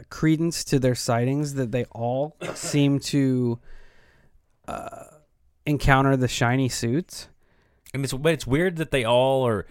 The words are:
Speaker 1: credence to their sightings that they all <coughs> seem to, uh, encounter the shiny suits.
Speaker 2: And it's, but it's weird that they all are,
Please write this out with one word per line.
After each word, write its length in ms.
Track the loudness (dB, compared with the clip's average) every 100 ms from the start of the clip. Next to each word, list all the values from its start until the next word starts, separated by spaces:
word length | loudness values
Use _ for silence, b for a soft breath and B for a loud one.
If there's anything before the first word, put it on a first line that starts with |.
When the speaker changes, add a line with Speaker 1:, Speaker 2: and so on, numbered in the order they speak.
| -16
Speaker 1:
credence 560 | -2 2 2 0 -4 -2
to 140 | 2
their 160 | 2 0
sightings 580 | 0 0 0 -2 -4
that 180 | -4 -4
they 140 | -4 -6
all 440 | -6 -4 -4 -6 -8 -12
<coughs> 80 | -10
seem 440 | -2 2 2 2
to, 600 | 0 0 2 2 0 -4 b b b b b b b b _ _ -12
uh, 360 | -12 -12 -16 -20 -20 _ _ _ _ -4
encounter 520 | 0 4 4 6 4
the 100 | 2
shiny 400 | 0 2 2 0
suits. 600 | -2 -2 -2 -4 -10 -20 _ _ _ _ _ -12
Speaker 2:
And 100 | -8
it's, 80 | -6
but 220 | -2 0
it's 120 | 0 0
weird 300 | 0 0 -2
that 160 | -2
they 140 | 0 2
all 420 | 4 4 2 2
are, 180 | 0 -4